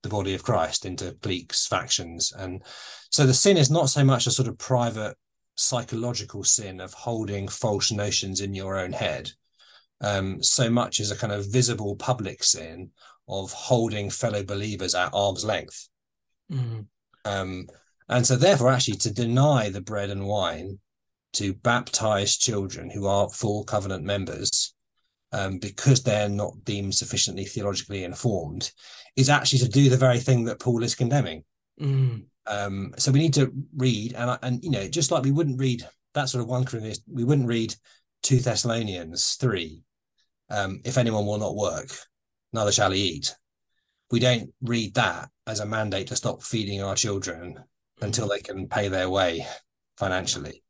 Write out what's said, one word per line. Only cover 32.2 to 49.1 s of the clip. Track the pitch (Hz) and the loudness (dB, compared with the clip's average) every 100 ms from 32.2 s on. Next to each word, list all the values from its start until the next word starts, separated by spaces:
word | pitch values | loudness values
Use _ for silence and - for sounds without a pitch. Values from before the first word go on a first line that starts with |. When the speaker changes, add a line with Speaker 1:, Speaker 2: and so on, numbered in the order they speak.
| - _ - | -12 _ -6
Speaker 1:
Um, | 101 101 98 98 - | -4 -2 -4 -6 0
so | - | 4
we | 135 | 6
need | 160 | 6
to | 143 131 135 139 127 | 4 2 -2 -10 0
read, | 127 107 113 | 0 0 -4
and, | - 120 - | -4 -4 -2
and, | 127 123 | -2 -4
you | 175 | 0
know, | 110 95 | -2 0
just | 170 147 | -2 2
like | 160 | 2
we | 135 | 2
wouldn't | 143 156 127 | 2 0 0
read | 135 117 - _ _ | 0 -2 -6 _ _
that | 147 135 | -4 -2
sort | 127 | -4
of | 113 | -2
one | 127 | -2
Corinthians, | 127 113 110 104 - | -2 -4 -8 -10 -10
we | 139 | -2
wouldn't | 120 143 120 | 2 2 2
read | 117 113 - _ _ _ _ | 0 -2 -6 _ _ _ _
two | - 131 | 2 4
Thessalonians | 123 110 120 117 110 90 82 85 - | 4 0 0 0 -2 -6 -8 -2 -2
three, | - 127 98 80 80 _ _ _ _ _ _ _ | 0 0 0 -4 -12 _ _ _ _ _ _ _
um, | 104 95 95 | -4 -2 -4
"If | 123 127 | 0 2
anyone | 117 107 104 | 2 2 0
will | 104 | -2
not | 104 104 | -2 -2
work, | 95 80 - - - _ _ _ _ | -2 -2 -10 -16 -18 _ _ _ _
neither | 113 104 | 0 2
shall | 98 98 | 4 4
he | 95 | 4
eat." | 98 76 69 - _ _ _ _ _ _ _ | 0 -2 -8 -8 _ _ _ _ _ _ _
We | 117 | 2
don't | 123 117 - _ | 4 2 -2 _
read | 120 117 107 | -2 -2 0
that | 120 104 85 - _ - | 0 0 -2 -12 _ -8
as | 104 | -6
a | 104 | -4
mandate | 110 104 98 92 | -2 -2 -4 -4
to | - | -4
stop | 110 - | -4 -6
feeding | - 110 101 98 | -4 -4 -2 -4
our | 98 | -2
children | 95 110 98 92 82 87 - - _ _ _ | -2 -2 -2 -6 -10 -12 -14 -20 _ _ _
until | 101 104 104 | -4 -2 -2
they | 101 | -4
can | - 95 92 | -6 -10 -4
pay | 107 101 | -2 -2
their | 92 92 | -2 0